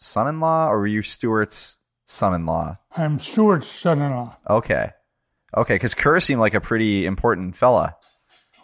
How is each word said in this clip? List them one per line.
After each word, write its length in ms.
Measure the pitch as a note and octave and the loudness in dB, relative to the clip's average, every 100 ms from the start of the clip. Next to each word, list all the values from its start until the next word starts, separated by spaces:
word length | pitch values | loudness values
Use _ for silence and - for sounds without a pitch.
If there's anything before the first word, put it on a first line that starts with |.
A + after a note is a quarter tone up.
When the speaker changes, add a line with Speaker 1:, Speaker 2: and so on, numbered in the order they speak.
Speaker 1:
son-in-law, 640 | - G#2 C3 D#3+ D#3+ D#3+ D#3+ | -6 -2 -2 -2 0 2 2
or 80 | G#2+ | 0
were 60 | G2+ | 0
you 160 | G#2+ | -2
Stewart's 760 | G#2+ - A#2+ A2 G#2 - - - _ _ | -4 -4 -2 0 0 -2 -4 -8 _ _
son-in-law? 720 | - - G2+ F2 D#2+ E2 D#2 F#2 _ - | -12 -2 0 0 -2 -2 -4 -10 _ -4
Speaker 2:
I'm 220 | D#3 D3 | -2 -2
Stewart's 480 | - A3+ G#3+ E3+ - | -2 2 4 2 -2
son-in-law. 680 | - F3 D3 C#3+ B2+ A#2+ - - | -4 0 0 0 -4 -8 -8 0
Speaker 1:
Okay. 400 | G#2+ - C#2 - - _ _ _ _ _ - | 0 0 -2 -4 -10 _ _ _ _ _ -2
Okay, 220 | A#2 G2+ | 0 0
'cause 160 | B2 | 0
Kerr 260 | - C#3+ E3+ | 2 2 4
seemed 200 | - B2+ | 2 2
like 120 | G#2+ | 2
a 60 | G#2+ | 0
pretty 460 | - A2+ A2 G2+ F2 | -2 0 2 0 0
important 500 | G2 A#2+ F#2 F#2 - | 0 0 0 -4 2
fella 400 | B2 A2 D#2+ - _ _ _ _ _ _ | 4 4 0 -6 _ _ _ _ _ _